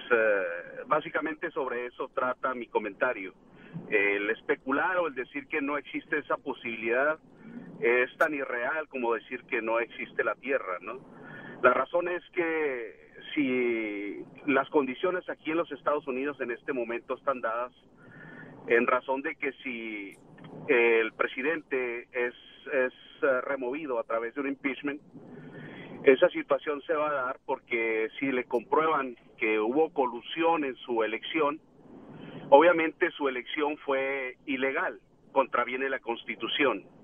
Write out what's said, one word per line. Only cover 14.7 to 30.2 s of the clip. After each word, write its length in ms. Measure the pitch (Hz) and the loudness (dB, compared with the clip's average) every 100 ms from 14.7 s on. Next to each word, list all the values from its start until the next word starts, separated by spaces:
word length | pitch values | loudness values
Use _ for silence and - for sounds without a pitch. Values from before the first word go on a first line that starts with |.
| 156 131 123 185 180 - | 2 2 0 -2 -2 -4
aquí 220 | 143 151 | -8 -4
en 60 | 160 | -2
los 140 | 165 | -2
Estados 340 | 139 156 147 143 | -4 -2 -2 -2
Unidos 320 | 127 139 139 | -4 -4 -4
en 100 | 120 | -6
este 220 | 117 - | -6 -6
momento 420 | 135 113 117 - 127 | -4 -4 -4 -6 -6
están 260 | - 127 | -4 -2
dadas 300 | 117 113 123 _ _ - - - - - - - - | -2 -4 -6 _ _ -20 -20 -20 -18 -18 -18 -10 4
en 180 | 120 120 | 4 6
razón 360 | 123 - 135 | 2 0 -2
de 140 | 147 151 | -4 -6
que 180 | 143 - | -6 -6
si 480 | 135 117 113 104 98 - - - - - - | -8 -8 -8 -8 -10 -14 -20 -20 -18 -6 4
el 460 | 127 117 113 113 | 6 8 8 4
presidente 880 | - 120 - 131 160 - 131 123 117 - | 2 -2 0 -2 -2 -2 -2 -2 -4 -6
es, 220 | 131 123 120 - - - | -2 -2 -4 -18 -20 -2
es, 220 | 135 127 - - - | 2 2 -2 -20 -2
eh, 180 | 151 131 - | 2 2 0
removido 520 | 139 123 143 151 120 | -2 -4 -4 -2 -2
a 40 | |
través 320 | 113 113 117 123 | -2 -2 -2 -4
de 60 | |
un 60 | 139 | -4
impeachment, 540 | 135 139 127 143 143 - - - - - - - - - - | -2 -4 -4 -4 -6 -10 -20 -18 -18 -16 -16 -16 -16 -14 2
esa 260 | - 135 175 | 6 8 6
situación 520 | 160 147 135 - 143 135 | 4 0 0 0 -4 -2
se 80 | |
va 160 | 156 151 | -2 0
a 40 | |
dar 260 | 143 127 135 - | -2 -4 -6 -6
porque 640 | 135 - 120 113 110 110 - | -8 -4 -2 0 0 -2 -2
si 120 | 135 | -2
le 120 | 127 | 0
comprueban 720 | 123 123 107 143 160 151 131 120 - - | 0 -2 0 2 2 2 -2 -8 -18 -4
que 220 | 113 107 | 0 2
hubo 320 | 107 135 160 | 2 2 2
colusión 720 | - 127 117 | 2 -2 -2